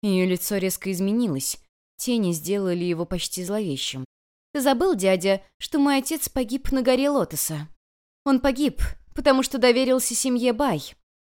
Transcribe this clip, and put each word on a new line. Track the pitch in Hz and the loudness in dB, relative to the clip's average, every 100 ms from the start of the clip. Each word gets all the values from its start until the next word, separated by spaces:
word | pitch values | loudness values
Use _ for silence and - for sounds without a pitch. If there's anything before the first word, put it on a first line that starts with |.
Ее | 208 185 185 | 2 2 2
лицо | 180 - 202 | 0 -2 -2
резко | 185 - 190 | -2 -4 -4
изменилось. | 185 190 220 240 139 - - _ _ _ _ | -2 0 0 0 -2 -6 -10 _ _ _ _
Тени | - 240 196 | -4 0 0
сделали | 170 151 202 190 175 | -2 -2 -2 -2 -2
его | 175 165 170 | -2 -4 -4
почти | 180 - - | -6 -6 -8
зловещим. | 180 208 202 135 - 135 131 _ _ _ _ | -6 -4 -4 -4 -6 -8 -12 _ _ _ _
"Ты | 294 | -2
забыл, | 269 262 381 277 | 2 2 2 2
дядя, | 190 190 185 190 - _ | 2 2 2 0 -2 _
что | - 311 | -4 2
мой | 285 277 | 4 2
отец | 269 320 - | 0 -4 -4
погиб | - 233 262 - | -4 -2 -2 0
на | 269 | 0
горе | 247 254 277 | 2 2 2
Лотоса? | 285 180 151 - 156 151 - _ _ _ _ - | 2 0 -4 -6 -6 -10 -16 _ _ _ _ 0
Он | 262 | 2
погиб, | 277 254 285 - - - - - | 2 2 -2 0 -4 -4 -12 -2
потому | 294 262 | 4 4
что | 262 269 | 2 2
доверился | 247 233 262 262 - 240 | 4 4 4 2 0 -2
семье | 269 247 247 | 0 0 0
Бай. | 226 285 165 - - _ _ | 0 0 -2 -4 -18 _ _